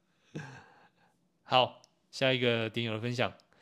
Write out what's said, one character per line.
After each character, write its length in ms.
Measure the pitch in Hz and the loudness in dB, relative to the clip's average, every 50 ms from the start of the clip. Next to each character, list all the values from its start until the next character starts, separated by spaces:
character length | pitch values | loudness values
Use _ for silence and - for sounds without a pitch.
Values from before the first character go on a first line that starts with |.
| _ _ _ _ _ _ - | _ _ _ _ _ _ -16
<laughs> 60 | 151 147 135 127 107 - - - - - _ _ _ _ _ _ _ _ _ _ _ _ | -16 -16 -16 -18 -20 -20 -20 -20 -20 -20 _ _ _ _ _ _ _ _ _ _ _ _
好， 400 | - 127 131 120 113 - - - _ _ _ _ _ | 2 4 4 4 2 -2 -10 -20 _ _ _ _ _
下 220 | - - 135 131 131 | -6 0 0 2 2
一 60 | 123 | 2
个 300 | 123 120 117 117 113 113 | 2 2 2 2 -2 -2
点 180 | 104 117 117 | -4 -4 -4
友 60 | 113 107 | -4 -4
的 80 | 107 | -4
分 140 | 113 120 123 | -6 -6 -2
享， 180 | 120 113 95 - - _ _ _ _ | -2 -2 -2 -2 -8 _ _ _ _